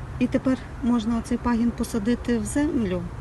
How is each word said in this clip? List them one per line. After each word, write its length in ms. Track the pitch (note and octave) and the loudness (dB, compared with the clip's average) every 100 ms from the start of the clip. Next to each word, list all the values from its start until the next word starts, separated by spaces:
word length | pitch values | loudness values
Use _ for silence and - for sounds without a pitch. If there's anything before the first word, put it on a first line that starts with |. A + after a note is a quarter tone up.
| - - | -8 -2
І 80 | B3 | 0
тепер 300 | B3+ C4 B3+ - - | 2 0 0 -2 -4
можна 340 | A3+ A#3+ G#3+ A#3 | 2 2 2 0
оцей 200 | - A#3+ | 0 -2
пагін 340 | B3 A#3 A#3 | 2 2 2
посадити 680 | - A3+ A#3 G3+ A#3+ - A#3 | 0 -2 0 0 0 0 0
в 60 | G#3 | 0
землю, 560 | C#4+ D4 C#4 G3+ F3+ F3 - | 0 2 2 0 -2 -4 -6